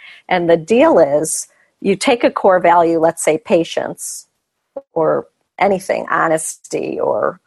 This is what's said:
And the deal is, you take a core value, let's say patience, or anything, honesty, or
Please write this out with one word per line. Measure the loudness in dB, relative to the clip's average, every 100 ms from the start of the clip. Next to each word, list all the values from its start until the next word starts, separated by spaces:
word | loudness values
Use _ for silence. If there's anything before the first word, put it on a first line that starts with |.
| -20 -20 -6
And | -4 2
the | 0
deal | 2 2 4 4
is, | 4 2 -2 -6 -10 _ _ _
you | -4 -2
take | 0 2
a | 0
core | 0 2 4
value, | 4 4 4 2
let's | 0 0
say | -2 -2
patience, | 0 0 0 -4 -8 -10 -14 -16 -18 _ _ _ _ -18 -10
or | -4 -2 -2 -4 _ _ -2
anything, | 0 0 -2 -6 -4
honesty, | -2 0 -2 -4 -12 -10 -8 -6 -4
or | -4 -2 -2 -6